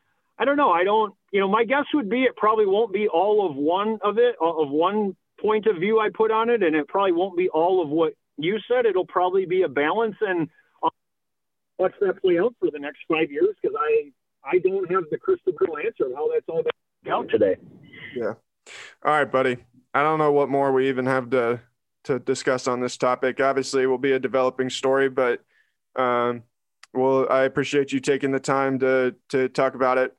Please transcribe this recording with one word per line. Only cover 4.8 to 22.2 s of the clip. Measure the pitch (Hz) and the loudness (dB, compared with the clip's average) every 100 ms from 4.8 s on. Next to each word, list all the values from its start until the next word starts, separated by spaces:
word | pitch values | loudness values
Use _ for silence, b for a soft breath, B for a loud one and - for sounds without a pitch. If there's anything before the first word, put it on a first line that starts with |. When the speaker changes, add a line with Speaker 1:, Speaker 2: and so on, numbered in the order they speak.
| 175 214 202 - _ _ | 0 0 -4 -6 _ _
Speaker 1:
point | 202 214 208 | -2 0 0
of | 180 | 0
view | 196 220 | 2 2
I | 214 | 0
put | - 220 | 0 0
on | 220 233 | 2 2
it, | 233 | 2
and | 175 | 2
it | 151 147 | 0 0
probably | 196 196 | 0 0
won't | 170 196 175 | 0 0 0
be | 185 | -2
all | 156 175 185 | 2 2 2
of | 151 | 0
what | 156 160 - _ - | 0 0 -2 _ -6
you | 156 214 - | -4 -2 -2
said. | 247 233 | 0 2
It'll | 185 175 | 0 -2
probably | - 180 190 | 0 0 0
be | 185 185 | 0 0
a | 170 | 0
balance, | 135 151 196 226 196 | 0 0 0 -2 -2
and | 208 180 151 b b b | -2 -2 -4 b b b
I'll | 160 - _ _ _ _ _ _ _ - | -6 -6 _ _ _ _ _ _ _ -4
watch | 180 - | -2 -2
that | 196 185 | -4 0
play | 185 170 | 0 2
out | 220 240 | 0 -2
for | - | -4
the | 147 | -4
next | 143 - - | -10 -10 -4
five | 156 156 | -2 -2
years, | - 381 403 | 0 -2 0
'cause | - 392 | -4 -2
I, | 151 151 - _ _ _ | 0 0 -2 _ _ _
I | 135 175 | -2 0
don't | 180 196 175 | 0 -2 -2
have | 185 156 | -2 -2
the | 156 | -6
crystal | - 180 - 156 | -2 -2 -2 -2
ball | 381 - | -2 -2
answer | - - 135 | -6 -4 -4
of | |
how | 127 156 | -4 -2
that's | 160 - | -2 -4
all | 165 | -4
gonna | 160 - _ _ | -4 -6 _ _
work | - 156 127 | -6 -6 0
out | |
today. | 113 101 90 - - B B B 123 | 2 2 0 -6 -20 B B B -8
Speaker 2:
Yeah. | 107 113 _ _ - B B B | -6 -8 _ _ -20 B B B
All | 143 | 0
right, | 151 127 | 2 2
buddy. | 131 131 123 - _ _ | 0 0 -2 -10 _ _
I | 131 | 0
don't | 151 156 | 0 2
know | 151 | 2
what | 143 139 | 2 2
more | 139 139 | 0 2
we | 131 135 | 2 0
even | 127 127 | 0 0
have | 131 120 | 0 0
to, | 127 117 120 - _ _ _ | 0 0 -2 -8 _ _ _
to | - | -6
discuss | 127 | -4